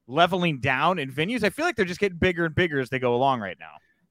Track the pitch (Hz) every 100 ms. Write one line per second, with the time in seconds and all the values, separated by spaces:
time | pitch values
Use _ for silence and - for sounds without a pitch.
0 | - 139 175 185 175 139 135 131 160 185
1 | 135 127 170 247 202 - 320 - 180 175
2 | 202 170 185 170 165 156 180 143 123 131
3 | 123 120 139 123 98 82 80 76 _ _
4 | _